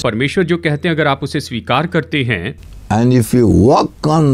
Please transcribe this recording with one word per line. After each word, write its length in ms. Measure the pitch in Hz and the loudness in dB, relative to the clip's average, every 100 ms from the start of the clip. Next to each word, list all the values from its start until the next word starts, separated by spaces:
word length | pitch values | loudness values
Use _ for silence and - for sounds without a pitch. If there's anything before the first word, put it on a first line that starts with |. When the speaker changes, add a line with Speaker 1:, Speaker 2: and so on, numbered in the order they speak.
Speaker 1:
परमेश्वर 400 | 131 107 139 196 | -4 -2 -2 -2
जो 140 | 175 170 | -2 -2
कहते 300 | 165 147 175 | -2 -4 -2
हैं 80 | 160 | 0
अगर 120 | 147 | 0
आप 160 | 139 | -2
उसे 160 | 143 151 | -4 -6
स्वीकार 480 | - 117 92 127 170 | -6 -8 -4 -2 -2
करते 360 | 175 147 151 | -4 -4 -4
हैं, 320 | 123 101 92 - - - - | -2 -4 -6 -10 -16 -14 -4
Speaker 2:
and 260 | 107 120 127 | 0 2 2
if 120 | 110 | 2
you 160 | 123 113 87 104 | 2 4 4 4
walk 460 | 175 - - 147 | 4 0 -4 -2
on 180 | 160 147 | 2 2